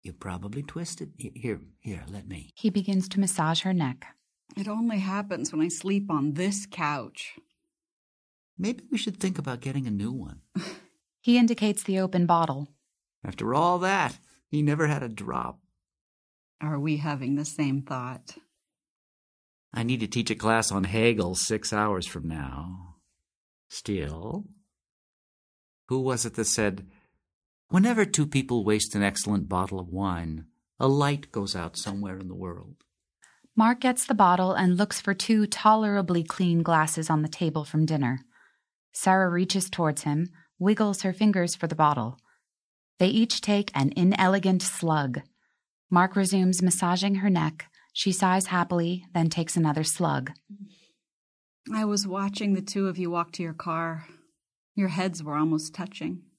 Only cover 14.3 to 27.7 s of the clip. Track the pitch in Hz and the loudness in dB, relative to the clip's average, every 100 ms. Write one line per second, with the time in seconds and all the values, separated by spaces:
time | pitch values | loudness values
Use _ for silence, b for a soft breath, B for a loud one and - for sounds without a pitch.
14.3 | _ _ 151 147 151 151 143 123 107 101 | _ _ 0 2 2 2 0 -4 -8 -6
15.3 | 62 62 - _ _ _ _ _ _ _ | -6 -6 -10 _ _ _ _ _ _ _
16.3 | _ _ _ 151 147 156 147 151 143 131 | _ _ _ -6 -4 -2 -2 -2 -4 -2
17.3 | 143 147 - 143 135 135 131 123 123 - | -2 -4 -2 0 -2 -4 -8 -8 -12 -18
18.3 | - _ _ _ _ _ _ _ _ _ | -20 _ _ _ _ _ _ _ _ _
19.3 | _ _ _ _ - 117 127 107 123 110 | _ _ _ _ -4 -2 -2 -2 -4 -2
20.3 | 110 110 113 110 98 92 110 117 113 90 | -2 2 2 2 0 0 4 4 4 0
21.3 | 92 - 110 - 107 107 95 90 85 80 | -2 -2 -2 -2 0 0 0 -4 -8 -8
22.3 | 80 67 65 85 92 87 - _ _ _ | -6 -8 -8 -10 -12 -16 -20 _ _ _
23.3 | _ _ _ _ - - 98 73 80 101 | _ _ _ _ -12 -4 -4 -4 -8 -8
24.3 | 175 202 - _ _ _ _ _ _ _ | -8 -10 -20 _ _ _ _ _ _ _
25.3 | _ _ _ _ _ _ 131 131 123 117 | _ _ _ _ _ _ -2 0 -2 -4
26.3 | 107 110 - 104 95 101 b b b _ | -2 -2 2 0 -2 -12 b b b _
27.3 | _ _ _ _ | _ _ _ _